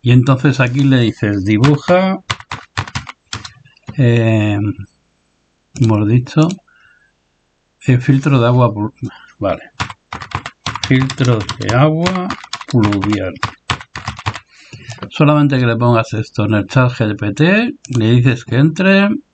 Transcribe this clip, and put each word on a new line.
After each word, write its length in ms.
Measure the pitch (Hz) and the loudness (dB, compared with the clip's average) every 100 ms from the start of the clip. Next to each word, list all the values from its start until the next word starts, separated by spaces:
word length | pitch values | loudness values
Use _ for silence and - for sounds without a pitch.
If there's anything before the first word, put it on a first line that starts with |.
y 120 | 120 | 4
entonces 480 | 123 127 131 147 127 | 4 4 2 2 2
aquí 240 | 123 127 | 0 2
le 160 | 139 131 | 2 2
dices, 440 | 113 - 107 101 | 2 0 -2 -2
"Dibuja", 760 | 95 107 135 147 - 180 190 190 _ - - - - - - - - - _ - - - _ _ - - | 0 2 2 2 2 0 2 -4 _ -12 -10 -16 -12 -12 -12 -12 -14 -20 _ -16 -16 -20 _ _ -14 0
eh, 600 | 123 117 113 110 107 101 104 98 98 _ _ _ _ _ _ _ _ | 2 2 2 2 0 -2 -4 -6 -12 _ _ _ _ _ _ _ _
hemos 340 | - 117 107 104 | -2 2 2 2
dicho, 400 | 120 123 - 160 196 _ _ _ _ _ _ _ _ _ _ _ _ | 0 0 0 0 -2 _ _ _ _ _ _ _ _ _ _ _ _
el 180 | - 123 | 0 0
filtro 400 | 127 135 147 135 | 4 2 2 2
de 60 | 117 | 4
agua 260 | 123 120 | 4 2
plu-, 220 | 107 107 _ 127 - - _ | 0 -6 _ -16 -16 -20 _
vale, 260 | 101 82 - _ - - _ - - - - _ - - - | -4 -4 -10 _ -10 -10 _ -18 -10 -10 -10 _ -10 -8 0
filtro 520 | 131 131 - 123 113 98 - | 0 0 -2 0 0 -2 -8
de 160 | 101 | -4
agua 540 | 120 151 156 175 185 185 - - - - | 2 2 2 -2 -4 -6 -10 -14 -20 -4
pluvial. 600 | 127 104 101 101 107 95 87 - - _ - - - - - - - _ _ - - - - - | 0 0 0 -2 -2 -4 -8 -12 -14 _ -10 -10 -16 -16 -10 -10 -10 _ _ -20 -20 -18 -16 -14
Solamente 480 | - 147 151 147 135 | 0 2 4 2 2
que 80 | 120 | 0
le 100 | 113 | 0
pongas 360 | 120 117 113 | 2 2 0
esto 300 | 110 107 - | -6 -6 -4
en 100 | 104 | 0
el 120 | 107 101 | 0 0
chat 240 | 135 127 | 0 0
G 260 | 123 110 104 | 0 -4 -2
P 160 | 104 | -6
T, 420 | 101 160 208 240 - - 120 | 0 2 2 -2 -6 -6 -2
le 120 | 110 | 2
dices 320 | 123 123 120 | 4 4 0
que 120 | - 117 | -2 2
entre 520 | 151 165 190 196 202 220 _ | 2 2 2 4 2 -2 _